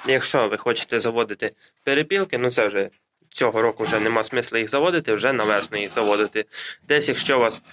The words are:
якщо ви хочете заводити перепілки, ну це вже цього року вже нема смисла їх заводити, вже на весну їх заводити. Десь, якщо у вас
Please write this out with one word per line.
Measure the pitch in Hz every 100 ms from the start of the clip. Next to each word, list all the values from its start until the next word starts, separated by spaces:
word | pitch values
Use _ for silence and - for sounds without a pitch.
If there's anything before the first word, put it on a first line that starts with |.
| 127
якщо | 131 - 143 110
ви | 104
хочете | 123 117 - 117
заводити | 117 113 110 101 107 - _ _
перепілки, | - 139 156 196 185 120
ну | 123
це | 123 104
вже | 98 98 - _ _ _
цього | - 123 110
року | 113 110
вже | 110 113
нема | 107 113
смисла | 110 127 113 113
їх | 110
заводити, | 131 170 175 -
вже | 107 123
на | 127
весну | 107 104 - 107
їх | 101
заводити. | - 104 104 104 110 - - - - -
Десь, | 147 147
якщо | 120 - 135
у |
вас | 113 110 -